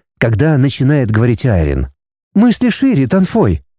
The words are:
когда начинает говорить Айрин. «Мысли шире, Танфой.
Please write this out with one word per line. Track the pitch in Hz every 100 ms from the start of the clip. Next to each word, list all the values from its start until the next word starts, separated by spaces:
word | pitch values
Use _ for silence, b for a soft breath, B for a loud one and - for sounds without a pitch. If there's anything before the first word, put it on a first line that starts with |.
| _ _
когда | 120 107 156 147
начинает | 135 - 131 151 117
говорить | 107 123 117 135
Айрин. | 95 76 65 64 - _ _ _ 196
«Мысли | 240 294 247
шире, | - 269 180 135
Танфой. | 190 185 233 127 78 -